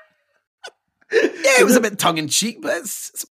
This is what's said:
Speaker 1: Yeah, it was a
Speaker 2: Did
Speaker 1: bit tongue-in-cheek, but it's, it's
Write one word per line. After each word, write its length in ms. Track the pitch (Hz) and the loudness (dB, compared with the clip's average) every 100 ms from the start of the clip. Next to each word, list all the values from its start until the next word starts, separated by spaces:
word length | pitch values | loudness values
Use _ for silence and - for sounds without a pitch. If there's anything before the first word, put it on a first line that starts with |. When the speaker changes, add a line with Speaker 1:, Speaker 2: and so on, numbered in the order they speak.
| _ _ _ _ _ _ - _ _ _ - | _ _ _ _ _ _ -20 _ _ _ -2
Speaker 1:
Yeah, 480 | 453 - 339 277 254 | 0 0 0 2 4
it 40 | |
was 120 | 202 254 | 6 4
a 40 | |
Speaker 2:
Did 100 | 220 | 2
Speaker 1:
bit 60 | 202 | -2
tongue-in-cheek, 600 | 180 160 151 - 226 - | -2 -2 -2 -2 -4 -6
but 160 | - 320 | -6 -6
it's, 320 | 247 - - | -6 -12 -14
it's 100 | - - | -16 -18